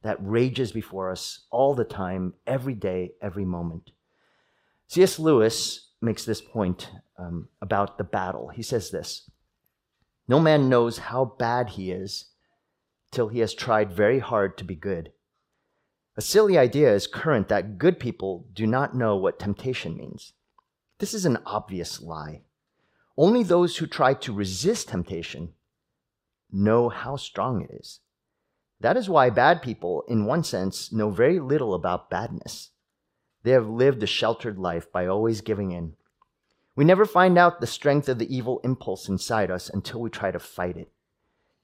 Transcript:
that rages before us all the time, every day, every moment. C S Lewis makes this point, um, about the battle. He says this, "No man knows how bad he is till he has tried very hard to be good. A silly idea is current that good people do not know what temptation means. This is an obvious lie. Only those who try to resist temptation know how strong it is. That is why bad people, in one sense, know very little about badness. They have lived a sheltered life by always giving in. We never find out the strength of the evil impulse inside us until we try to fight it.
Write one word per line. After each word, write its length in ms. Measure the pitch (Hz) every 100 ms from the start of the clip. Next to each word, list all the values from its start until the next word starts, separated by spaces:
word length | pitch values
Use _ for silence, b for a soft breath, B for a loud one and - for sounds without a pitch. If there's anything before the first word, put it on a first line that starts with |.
that 160 | 107 -
rages 540 | 98 113 127 131 117
before 400 | 113 - 95 92
us 340 | 92 - - _
all 240 | 117 139 131
the 80 |
time, 500 | 107 - 92 92 90 -
every 300 | - 131 131
day, 380 | 117 95 92 90 -
every 220 | 101 95
moment. 480 | 95 87 85 82 _ _ _ _ _ _ _ _ _ _ _
C 160 | 165
S 120 | 190 -
Lewis 760 | 160 135 110 - - - _ _
makes 240 | 113 104
this 160 | - 104
point, 500 | - 113 92 90 - - _ -
um, 320 | 90 85 - _
about 360 | 95 101 101 -
the 40 |
battle. 460 | 95 101 92 57 71
He 160 | 120
says 260 | 110 120 -
this, 400 | 85 76 - _ _ _ _ _ _ _ _ _ _ -
"No 140 | 139
man 280 | 160 151 131
knows 300 | 123 117 110
how 260 | - 127
bad 440 | 127 - 117 120 123
he 240 | 104 92
is 380 | 90 95 - - _ _ _ _ _ _ _ _
till 160 | - 110
he 100 | 117
has 160 | 110
tried 380 | - - 110 101
very 260 | 90 104 131
hard 400 | - 113 98 -
to 60 |
be 100 | 90
good. 380 | 85 101 87 82 _ _ _ _ _ _ _ _ _ _ -
A 40 |
silly 380 | - 202 214 175
idea 340 | 123 139 143
is 140 | 101 -
current 400 | - 160 127 92
that 320 | 104 98 95
good 220 | 180 175
people 480 | 120 - 98 87 -
do 140 | 92 110
not 300 | 127 143 127
know 180 | 113
what 240 | 98 92 -
temptation 580 | 101 98 131 127 - 82
means. 360 | - - - _ _ _ _ _ _ _
This 160 | 208
is 120 | 220 180
an 120 | 117 -
obvious 560 | 104 - 92 85 -
lie. 400 | 82 80 76 78 _ _ _ _ _ _ _ -
Only 280 | 170 247
those 320 | 190 175 175 -
who 100 | 156
try 280 | - 135
to 180 | 135 -
resist 560 | 101 95 92 160 240 -
temptation 680 | 95 85 85 85 - 85 _ _ _ _ _ _ _ _ _ _
know 360 | 98 104 117 120
how 260 | - 123
strong 480 | 139 - - 117 110
it 80 | -
is. 300 | - - - _ _ _ _ _ _ _ _
That 160 | 117 226
is 120 | 196
why 220 | 160 123
bad 320 | 107 139 170
people, 400 | 123 110 87 80 -
in 160 | 117
one 180 | 104 160
sense, 480 | 160 98 95 - -
know 180 | 113 104
very 300 | 95 131 180
little 360 | 135 147 117
about 360 | 90 90 87 -
badness. 600 | 92 117 - - - - _ _ _ _ _ _ _
They 80 | 117
have 160 | 131 110
lived 340 | 117 135 123
a 60 | 104
sheltered 500 | - 113 110 117 95
life 320 | 92 85 -
by 160 | 90 90
always 360 | 98 113 110
giving 280 | - 104 98
in. 240 | 87 82 - _ _ _ _ _ _ _
We 100 | -
never 220 | 151 185 208
find 320 | 180 185 175
out 220 | 175 170
the 80 | -
strength 400 | - 147 143 143
of 100 | 120
the 160 | 113
evil 240 | 131 120 123
impulse 440 | 123 131 - 95 -
inside 400 | 95 - 113 92
us 220 | 90 -
until 300 | 101 - 120
we 100 | 113
try 220 | - 98
to 80 | 87
fight 360 | - - 90 85
it. 140 | - _ _ _ _ _ _ _